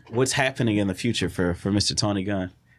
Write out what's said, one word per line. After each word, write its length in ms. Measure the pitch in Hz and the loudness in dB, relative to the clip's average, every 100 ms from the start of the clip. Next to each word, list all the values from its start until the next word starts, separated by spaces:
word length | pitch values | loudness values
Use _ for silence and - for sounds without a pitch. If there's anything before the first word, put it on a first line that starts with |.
| - | -4
what's 240 | 117 131 | 0 2
happening 440 | - 131 131 117 104 | 2 0 0 2 2
in 100 | 101 | 0
the 60 | |
future 360 | 95 117 110 87 | 0 -2 0 -2
for, 240 | - 90 - | 0 0 0
for 160 | 98 | 0
Mister 220 | 101 - - | 0 0 0
Tony 280 | 107 101 | 0 -2
Gunn? 280 | 95 98 92 - _ | -2 -4 -6 -10 _